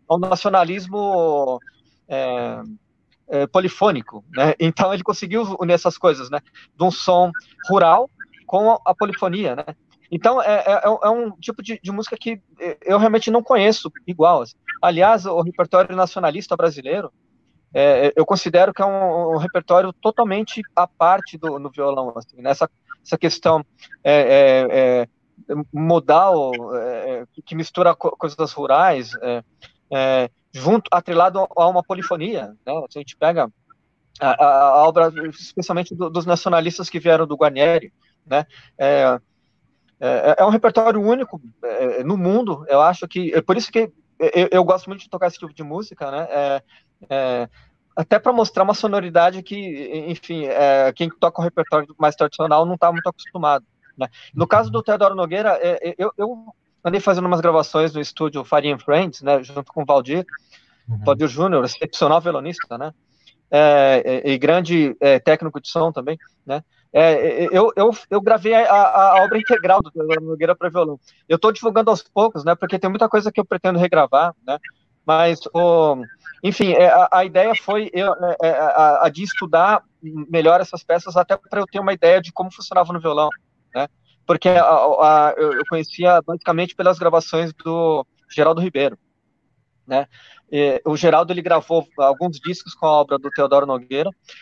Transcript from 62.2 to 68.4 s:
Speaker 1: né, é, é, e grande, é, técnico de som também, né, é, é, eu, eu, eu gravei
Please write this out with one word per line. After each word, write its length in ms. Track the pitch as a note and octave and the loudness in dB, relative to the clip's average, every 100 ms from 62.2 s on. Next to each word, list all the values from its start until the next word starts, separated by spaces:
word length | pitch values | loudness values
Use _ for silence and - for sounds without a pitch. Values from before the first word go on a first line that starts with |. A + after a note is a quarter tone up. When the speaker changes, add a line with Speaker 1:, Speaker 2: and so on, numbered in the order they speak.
| E3 D3 D3 E3+ - A#2 | 0 -6 -8 -12 -14 -12
Speaker 1:
né, 140 | D3+ - _ _ _ _ _ | -12 -14 _ _ _ _ _
é, 720 | C#3+ D3+ D3 C#3 C3 - B2+ C#3+ | 2 4 6 4 4 0 -2 -2
é, 60 | |
e 60 | C3+ | 0
grande, 560 | C#3+ F3 E3+ E3+ C#3+ - | 2 0 0 0 0 2
é, 180 | C#3+ C3 | 2 4
técnico 440 | - D#3 D#3 C#3+ | 4 0 -2 -10
de 80 | - | -8
som 240 | E3+ E3 | -2 -2
também, 260 | D3 C3 D#3+ _ _ - | -4 -8 -10 _ _ -10
né, 160 | C#3+ - _ _ | -10 -10 _ _
é, 540 | - E3 D3 D3+ B2 E3+ | 2 4 4 0 -2 0
é, 20 | |
eu, 180 | F3+ A3+ - | 2 2 2
eu, 140 | A3 G#3+ - | 0 0 -4
eu 100 | G3+ | -2
gravei 340 | G3 A3 | 2 0